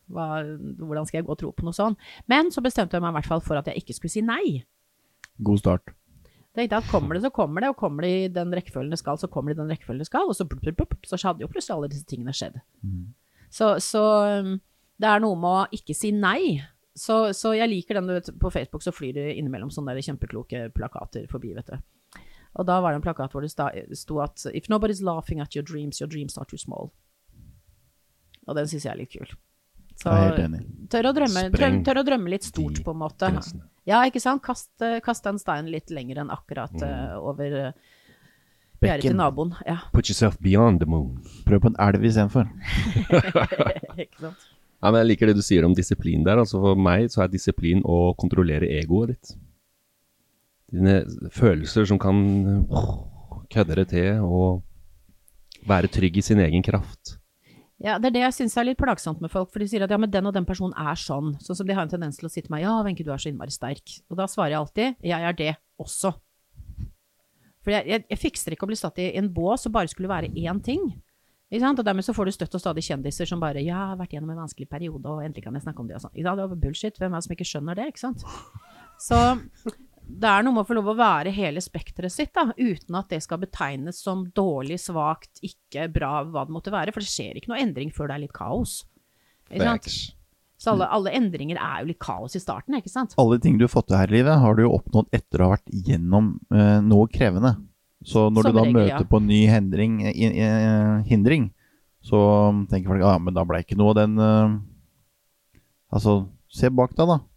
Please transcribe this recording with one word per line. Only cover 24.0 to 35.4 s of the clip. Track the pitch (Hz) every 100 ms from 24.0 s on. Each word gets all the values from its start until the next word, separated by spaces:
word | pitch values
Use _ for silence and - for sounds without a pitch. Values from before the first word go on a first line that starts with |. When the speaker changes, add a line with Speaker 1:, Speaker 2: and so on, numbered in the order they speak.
| - 151
Speaker 1:
at, | 147 - -
"If | - -
nobody's | 214 214 190
laughing | 185 160 - 156
at | 147 147
your | 147
dreams, | 151 147 -
your | 151
dreams | 156 143 -
are | -
too | 151
small." | - - 156 _ _ _ _ - - - _ _ _ _ _ _ _ _ -
Og | 147
den | 151
synes | 156 131
jeg |
er | -
litt | 127 -
kul. | - - _ _ _ _ - -
Så | -
Speaker 2:
Jeg | 101
er | 95
helt | - 80
enig. | 80 - - -
Speaker 1:
tør | 233 254
å | 277
drømme, | 262 185 185
tør, | -
Speaker 3:
Spreng | 262 - 277
Speaker 1:
tør | 262
å | 277
drømme | 254 175
litt | 196 -
stort, | - 151 151
Speaker 3:
de | 165
Speaker 1:
på |
en | 160
måte. | 151 - 190
Speaker 3:
grensene. | 147 - - - _ -
Speaker 1:
Ja, | 226 262
ikke | 247
sant? | 254 269 -
Kast, | 240 - - 226
eh, | 226
kast | 247 233 202
den | 202